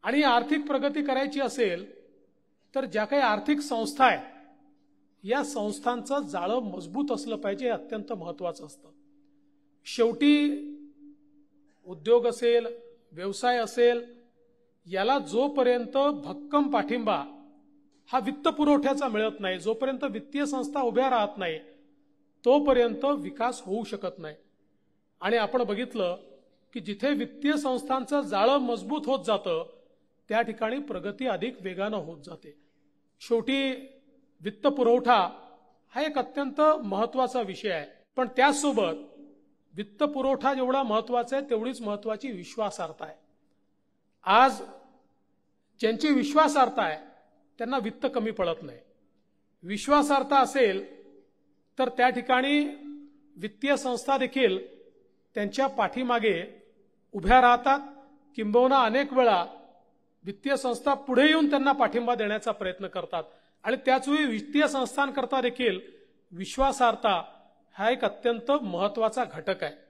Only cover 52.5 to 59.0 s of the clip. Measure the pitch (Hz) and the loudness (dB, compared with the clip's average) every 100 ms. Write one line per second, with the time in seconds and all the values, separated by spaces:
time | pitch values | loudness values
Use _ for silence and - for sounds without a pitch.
52.5 | 294 294 - - - - _ _ - 202 | 2 0 -6 -16 -16 -18 _ _ -12 -12
53.5 | - 277 285 254 240 240 269 254 269 233 | -6 0 0 0 -4 0 0 0 2 2
54.5 | 190 - - - _ _ _ _ - 208 | 0 -8 -20 -20 _ _ _ _ -6 -6
55.5 | 202 269 269 202 247 254 240 220 170 185 | 0 0 2 -2 -2 0 0 2 0 -4
56.5 | - _ _ _ _ _ 208 180 254 247 | -16 _ _ _ _ _ -6 6 8 8
57.5 | 240 254 277 - - - _ _ - 214 | 6 4 2 0 -20 -20 _ _ -8 0
58.5 | 226 254 269 233 233 | 4 6 4 4 2